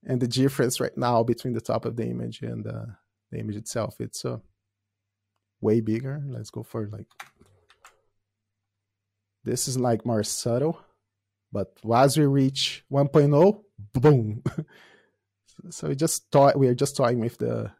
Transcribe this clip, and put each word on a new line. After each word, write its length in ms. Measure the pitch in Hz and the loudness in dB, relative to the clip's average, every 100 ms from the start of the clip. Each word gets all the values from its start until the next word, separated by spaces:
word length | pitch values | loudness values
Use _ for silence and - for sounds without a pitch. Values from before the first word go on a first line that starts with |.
And 160 | - 131 | -4 -2
the 80 | 123 | -2
difference 500 | 127 135 135 123 - | 0 0 0 -2 -2
right 180 | 127 - | -6 -4
now 260 | 123 117 | 0 0
between 320 | 117 117 131 | 2 -2 -2
the 60 | 117 | -6
top 240 | - 113 | -4 -4
of 120 | 117 117 | -4 -6
the 80 | |
image 380 | 113 120 117 110 | -6 -6 -8 -10
and, 240 | 117 117 107 | -10 -8 -10
uh, 200 | 113 113 104 _ _ _ | -10 -12 -16 _ _ _
the 80 | 113 | -10
image 180 | 107 104 | -8 -10
itself, 380 | 110 120 107 - | -8 -6 -6 -8
it's, 260 | 113 - | -12 -10
uh, 140 | 131 117 _ _ _ _ _ _ _ _ _ _ _ _ | -10 -10 _ _ _ _ _ _ _ _ _ _ _ _
way 200 | 107 113 | 0 0
bigger. 420 | 110 110 135 143 143 | 0 -4 -4 -8 -10
Let's 240 | 120 113 | -12 -12
go 120 | 120 | -14
for, 260 | 117 117 104 | -12 -10 -10
like, 180 | 104 107 _ - _ _ _ _ _ - _ _ _ _ _ _ _ _ _ _ _ _ _ _ _ | -12 -18 _ -20 _ _ _ _ _ -20 _ _ _ _ _ _ _ _ _ _ _ _ _ _ _
this 260 | - 120 - | -6 -4 -2
is, 100 | 127 | -2
like, 260 | 123 113 | 0 0
more 180 | 123 113 | 0 -2
subtle, 580 | 104 - 120 120 151 170 _ _ _ _ _ _ _ | -2 -4 -2 0 -2 -4 _ _ _ _ _ _ _
but 280 | 104 98 _ 107 | -8 -8 _ 0
as 240 | 117 139 143 | 4 4 4
we 80 | 143 | 2
reach 580 | 139 135 135 - - _ | 4 2 0 -6 -6 _
one 200 | 135 143 | 0 4
point 240 | 156 143 | 4 6
oh, 320 | 147 185 214 _ - 101 | 6 6 4 _ -20 -8
boom. 480 | 127 139 139 107 107 - | 4 6 6 2 -4 -6
<laughs> 1200 | - 156 - - _ _ _ _ _ _ - - | -8 -12 -16 -20 _ _ _ _ _ _ -20 -20
So 180 | - 156 | -10 -6
we 60 | |
just 360 | 139 160 - _ | -2 -2 -2 _
toy, 220 | 143 139 139 | 6 6 6
we 120 | 131 | 2
are 60 | |
just 220 | 123 139 - | 2 -2 0
toying 240 | 123 120 | 0 2
with 180 | 113 - | -2 -4
the 320 | 117 117 110 | -4 -4 -6